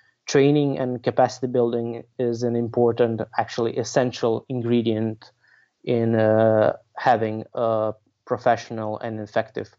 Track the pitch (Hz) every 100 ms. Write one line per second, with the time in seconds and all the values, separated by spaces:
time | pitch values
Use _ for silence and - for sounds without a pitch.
0 | _ _ - 143 139 147 143 135 127 123
1 | 123 113 127 - 127 123 117 120 117 117
2 | - - 123 117 120 117 117 120 120 117
3 | 117 110 110 - 110 - 117 - 117 -
4 | 127 - 120 113 - 127 117 120 117 110
5 | 113 110 - _ _ _ _ _ - 120
6 | 113 113 110 110 113 110 107 - _ -
7 | - 117 110 110 - - 117 110 107 -
8 | _ _ - 120 127 113 - 113 110 107
9 | 117 110 104 - 107 - 107